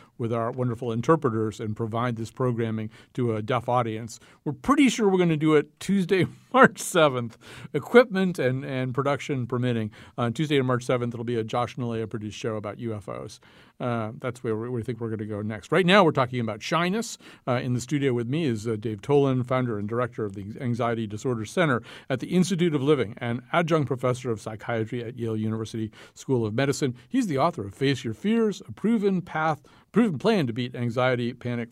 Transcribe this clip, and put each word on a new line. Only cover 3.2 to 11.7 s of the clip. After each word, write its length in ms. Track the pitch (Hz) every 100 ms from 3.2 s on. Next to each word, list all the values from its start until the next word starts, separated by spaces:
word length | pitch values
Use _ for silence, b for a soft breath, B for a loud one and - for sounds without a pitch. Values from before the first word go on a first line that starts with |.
| 123 107
a 80 |
deaf 260 | 110 123 120
audience. 500 | 123 117 110 117 - b b
We're 100 | 156
pretty 360 | 139 - 285 269
sure 180 | - 208
we're 120 | 190
gonna 180 | 175 156
do 160 | 156
it 260 | 151 - _
Tuesday, 460 | - 196 165 190 160 -
<laughs> 120 | _
March 280 | 262 262 -
seventh, 580 | - 175 151 127 117 - B B B
equipment 680 | 151 - 247 262 190 190 165
and, 260 | 127 131 143
and 300 | 131 131 123
production 500 | 139 139 - 139 117
permitting. 460 | 123 123 117 107 B B -
On 160 | 120
Tuesday, 260 | 113 151 143
March 220 | 127 123
seventh, 300 | 123 127 120
it'll 120 | 117 120
be 100 | 120
a 80 |
Josh 320 | 113 123 117